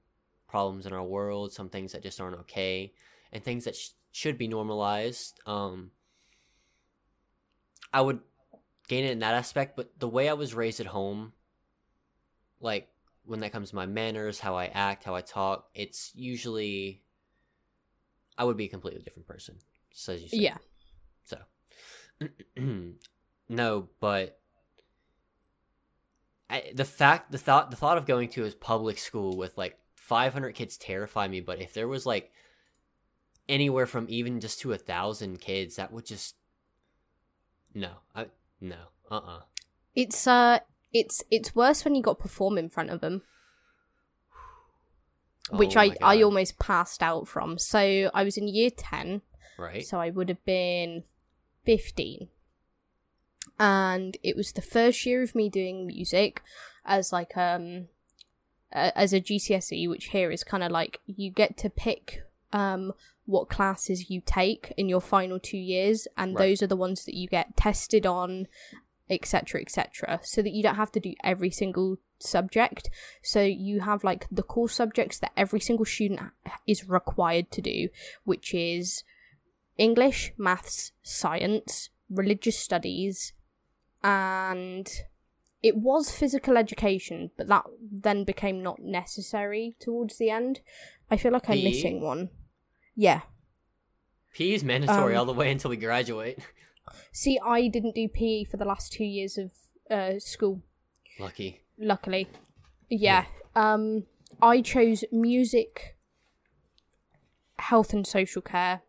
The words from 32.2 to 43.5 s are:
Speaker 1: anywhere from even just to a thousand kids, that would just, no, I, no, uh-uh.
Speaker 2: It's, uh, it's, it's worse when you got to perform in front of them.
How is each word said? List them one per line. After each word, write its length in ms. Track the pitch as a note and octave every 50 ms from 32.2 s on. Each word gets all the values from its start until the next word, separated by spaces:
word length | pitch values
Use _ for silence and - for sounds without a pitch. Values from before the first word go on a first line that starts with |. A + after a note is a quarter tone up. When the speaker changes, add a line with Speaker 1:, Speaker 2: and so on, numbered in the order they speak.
| - - _ _ _ _ _ _ _ _ _ _ _ _ _ _ _ _ _ _ _ _ _ _ _ -
Speaker 1:
anywhere 380 | C#3 C#3 C#3+ C#3+ C3 C3 B2+
from 200 | A#2+ - B2 A2+ -
even 320 | A2+ A#2 A#2+ A#2+ B2 A#2
just 200 | G#2+ A2 - -
to 120 | - C3+ A2
a 60 | F#2+
thousand 600 | - - F2+ F2 F#2 G#2 G#2+ G#2 A2 F#2+ F#2 F2+
kids, 360 | - - F#2+ G2 F#2+ E2+ -
that 160 | - F#2+ - A2+
would 120 | A2+ A#2
just, 300 | - A2 G2 - - - _ _ _ _ _ _ _ _ _ _ _ _ _ _ _ _ _ _ _ _ _ _ _ _ _ _ _ -
no, 160 | G#2+ G2 F2+ F2 - _ _ -
I, 120 | A2 A2+ - _ _ _ _ _ -
no, 160 | G2 F#2 F2 E2+ E2+ - _ _ _ -
uh-uh. 300 | G#2+ G#2+ - F2+ F2 E2 - _ - - - _ _ _ _ _ -
Speaker 2:
It's, 320 | - B3+ G3+ - - -
uh, 320 | C4 B3 B3 A#3+ A#3+ A#3+ A3+ - _ _ _ _ _ -
it's, 300 | A#3 A3 - - - - -
it's 240 | - A3+ A3+ - -
worse 300 | A#3 A#3+ C4 D4+ - -
when 100 | D4+ C#4+
you 80 | C4+ A3+
got 160 | - - -
to 40 | -
perform 360 | F#3+ - - G3 G3 G#3 F#3
in 100 | E3 E3
front 220 | - - D#3+ -
of 100 | - E3
them. 220 | - D#3+ F3+ G3 - _ _ _ _ _